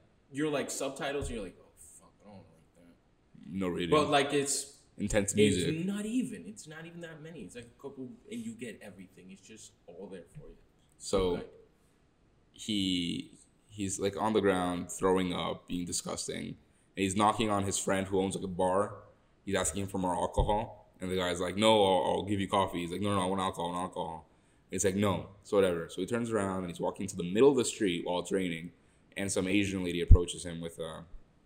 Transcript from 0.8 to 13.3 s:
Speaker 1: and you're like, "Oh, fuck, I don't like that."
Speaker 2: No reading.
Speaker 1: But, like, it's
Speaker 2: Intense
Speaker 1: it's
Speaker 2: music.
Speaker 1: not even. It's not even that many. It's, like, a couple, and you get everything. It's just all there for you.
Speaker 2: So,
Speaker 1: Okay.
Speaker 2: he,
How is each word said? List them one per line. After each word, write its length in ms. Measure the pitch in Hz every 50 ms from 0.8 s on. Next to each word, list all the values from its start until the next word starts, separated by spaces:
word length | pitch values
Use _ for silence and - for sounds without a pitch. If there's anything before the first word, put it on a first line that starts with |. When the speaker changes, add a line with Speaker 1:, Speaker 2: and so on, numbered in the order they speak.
| 147 135 135 - 160 139 139 143 135 120
Speaker 1:
and 80 | 120
you're 80 | 110 98
like, 120 | 87 - -
"Oh, 140 | - - _ - - - - -
fuck, 140 | - - _ _
I 60 | _ 104
don't 80 | 104
like 380 | 92 85 85 82 82 80 _ _
that." 180 | 87 87 85 82 _ _ _ _ _ _ _ _ - - -
Speaker 2:
No 180 | 82 95 92 90
reading. 200 | 85 87 87 85 151
Speaker 1:
But, 140 | 151 143 -
like, 240 | 143 139 139 139 147
it's 400 | 143 135 - - - - - - - _ _ _ -
Speaker 2:
Intense 340 | 101 - - - 101 -
Speaker 1:
it's 40 | -
Speaker 2:
music. 500 | 107 104 202 - - 85 85 160 165 180
Speaker 1:
not 180 | 196 202 208 208
even. 400 | 220 233 254 214 - - 87 82
It's 200 | - 220 - -
not 180 | 156 156 160 165
even 160 | 170 170 170
that 200 | 165 160 160 147
many. 180 | 151 160 175 143
It's, 140 | 98 - -
like, 160 | 123 117 - - _
a 20 |
couple, 280 | - 131 - 135 131 120 113 - _ -
and 80 | - 120 110
you 80 | 117
get 280 | 110 - - 113 98 -
everything. 480 | - - 92 95 90 87 - 92 90 95
It's 160 | 95 - - -
just 240 | 110 107 - - - _ _
all 200 | - 90 82 98 92
there 120 | 95 90 82 - -
for 140 | - - -
you. 80 | - - - _ _ _ _ _ _ _
Speaker 2:
So, 200 | - - - 95 92 90 87
Speaker 1:
Okay. 80 | 80 - - - - - _ _ _ _ _ _ _ _ _ _ _ _ _ _ _ _ _
Speaker 2:
he, 800 | _ - - - 107 101 95 92 90 90 87 87 90 87 - -